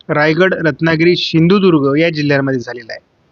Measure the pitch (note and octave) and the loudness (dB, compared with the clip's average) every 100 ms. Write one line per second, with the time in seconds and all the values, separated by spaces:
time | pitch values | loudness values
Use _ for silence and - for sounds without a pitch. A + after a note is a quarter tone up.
0 | - D3+ D#3 D#3+ F#3 F3+ D#3+ C3+ E3 D#3+ | -6 -2 0 2 0 0 -4 -2 -2 2
1 | E3+ F3 - D#3+ E3+ G#3 F#3+ D#3 C#3 C#3+ | 2 0 0 2 2 4 4 2 2 0
2 | E3 D3+ D3 C#3+ C3+ C3 A#2+ A#2+ A2+ - | 0 -2 -2 0 0 -4 -6 -14 -16 -18
3 | _ _ _ | _ _ _